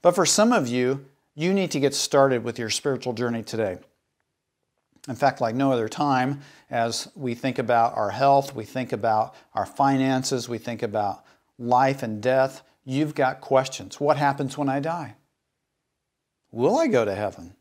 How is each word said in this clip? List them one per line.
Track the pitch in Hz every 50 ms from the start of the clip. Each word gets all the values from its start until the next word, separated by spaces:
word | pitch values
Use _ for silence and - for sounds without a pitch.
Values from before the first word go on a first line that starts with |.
But | - 175 175
for | 196 175
some | 147 - - 214 233
of | 254 214 143
you, | 120 120 127 123 127 139 143 139 - _ _ _ _ _
you | 147 156 180 196
need | 196 190 165
to | - 147
get | 135 139 135
started | - - - - 143 139 135 131 120
with | 110 120 117 -
your | 117 110
spiritual | 104 - - 147 135 123 - 127
journey | 120 110 123 120 117 117 107
today. | - - 110 110 98 90 87 - _ _ _ _ _ _ _ _ _ _ _ _ _ _ _ _ _ _ _ _ _ _ _ - -
In | 127
fact, | - 143 135 - -
like | 127 113 113
no | 127 139 139
other | 131 120 113 110
time, | - - 151 143 135 127 127 131 143 139 - - - - _ _
as | - 120 113 117 117 - - - _
we | 196 139 123 117
think | 120 - 135 123 -
about | 123 113 120 117 113 117 -
our | - 107 101
health, | 104 127 135 139 139 139 135 139
we | - 113 107
think | - - 127 127 120
about | - 110 104 117 107 107 110 - - - _ _ _
our | 104 98
finances, | - - - 143 139 139 131 131 135 135 131 131 - 139 123 117 120
we | 120 110
think | - - 117 110
about | 120 110 101 110 104 101 90 - _ _ _ _ _ _ _
life | _ 120 120 123 123 135 135 139 139
and | - 113 107 104
death, | 101 123 131 135 131 135 135 - - _ _ _ _
you've | 131 131 139 156 151 147
got | - 139 131 131 -
questions. | - - 139 131 131 135 - - 98 95 - -
What | 147 143 151
happens | 139 147 143 139 139 147 127 - 147
when | 143 139
I | 135 143
die? | 143 160 165 175 151 117 110 _ _ _ _ _ _ _ _ _ _ _ _ _ _ _ _ _ _ _ _ _ _ _ _ _ _ _
Will | - 113 123 156 214 311
I | 330 285
go | - 123 113
to | 104 98
heaven? | 98 104 98 - - 87 85 95 _